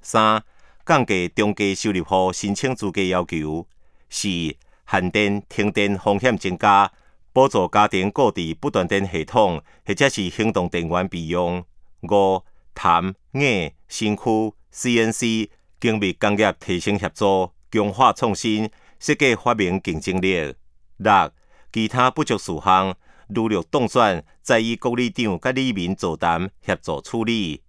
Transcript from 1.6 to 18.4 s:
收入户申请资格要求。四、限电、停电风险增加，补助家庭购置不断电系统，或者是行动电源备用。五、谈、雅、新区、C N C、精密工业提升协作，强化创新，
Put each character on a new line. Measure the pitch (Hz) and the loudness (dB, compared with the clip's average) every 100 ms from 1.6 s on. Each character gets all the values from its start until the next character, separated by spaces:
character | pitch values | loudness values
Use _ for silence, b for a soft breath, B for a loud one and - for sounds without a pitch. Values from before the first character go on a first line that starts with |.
| 104 | 0
收 | 95 107 | 0 0
入 | 95 | -2
户 | 82 95 92 | 0 2 2
申 | 90 104 | -2 -4
请 | 101 135 | -2 -2
资 | 127 101 | -2 -4
格 | 87 | -2
要 | 95 90 | 0 0
求。 | 87 82 76 78 85 _ - _ _ | -2 -4 -4 -6 -8 _ -20 _ _
四、 | - 104 90 80 67 _ _ _ | -8 -4 -2 -4 -6 _ _ _
限 | 95 90 | 0 0
电、 | 104 104 101 - | 2 0 0 -6
停 | - 104 | -4 -2
电 | 101 101 98 | 0 0 0
风 | 104 101 | 0 0
险 | 127 107 | 0 0
增 | 98 90 | -4 0
加， | 107 98 98 _ _ _ _ | 4 4 4 _ _ _ _
补 | - 135 | 2 2
助 | 117 90 | 4 0
家 | 107 104 | 2 2
庭 | 98 95 | 2 -2
购 | 104 127 | 2 0
置 | 98 82 80 | 0 -6 -4
不 | 143 | -2
断 | 104 87 | -2 0
电 | 98 98 | -2 -2
系 | 85 | -6
统， | 78 117 104 82 b b - | -2 2 2 0 b b -8
或 | |
者 | 101 139 | 0 0
是 | 120 92 | 0 -6
行 | - 110 | -2 0
动 | 101 87 | 0 -2
电 | 90 82 | -4 -2
源 | 87 92 | -2 -2
备 | 87 80 | -6 -4
用。 | 87 87 90 90 - - - 87 | -2 -2 -4 -10 -20 -20 -18 0
五、 | 101 98 95 - - - | 2 4 0 -4 -20 -20
谈、 | - 95 85 90 95 _ | -4 2 2 2 -8 _
雅、 | 131 143 104 80 - - | -2 0 0 -4 -10 -16
新 | - 107 104 | -6 -2 -2
区、 | - 110 110 - _ | 0 0 -2 -6 _
C | - 123 117 | -8 0 2
N | 113 | 2
C、 | 110 127 113 104 _ _ _ | 0 -2 -2 -4 _ _ _
精 | 120 110 | -2 0
密 | 101 | -2
工 | 90 104 101 | 0 0 2
业 | 107 - | 2 0
提 | - 90 | -4 -4
升 | 80 101 | -2 -2
协 | 92 | -2
作， | - 101 95 90 _ _ | -2 0 2 0 _ _
强 | 113 104 | -2 -2
化 | 98 127 | 2 2
创 | - 120 | 2 -2
新， | 98 | -2